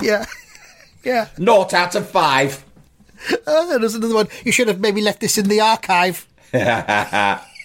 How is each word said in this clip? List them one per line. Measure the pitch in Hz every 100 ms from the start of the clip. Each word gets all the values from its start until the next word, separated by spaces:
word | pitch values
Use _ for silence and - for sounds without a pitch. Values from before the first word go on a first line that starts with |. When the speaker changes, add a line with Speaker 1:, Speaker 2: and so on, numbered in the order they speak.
Speaker 1:
Yeah. | 214 208 -
<laughs> | - - - - - - -
Yeah. | - 247 214 -
Speaker 2:
Naught | 190 214 185
out | 175 180
of | 208 -
five. | 190 156 135 139 - - - - _ _ - - 480 -
Speaker 1:
Uh, | 311 349 269
there's | 220
another | 226 226
one. | 220 208 -
"You | 240
should | - 233
have | 185
maybe | 214 202
left | 208 -
this | - -
in | 196
the | 214
archive." | 220 220 - 180 185 170 - _ -
Speaker 2:
<laughs> | 127 107 113 - 104 - 104 101 95 - -